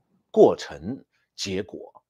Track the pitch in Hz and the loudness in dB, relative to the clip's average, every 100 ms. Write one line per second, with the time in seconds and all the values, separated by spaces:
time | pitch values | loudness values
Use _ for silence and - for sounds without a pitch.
0 | _ _ _ 220 143 85 - 73 85 151 | _ _ _ 6 6 4 -8 -12 -10 -12
1 | _ _ _ - 101 92 87 76 - - | _ _ _ -12 -8 -8 -8 -16 -20 -20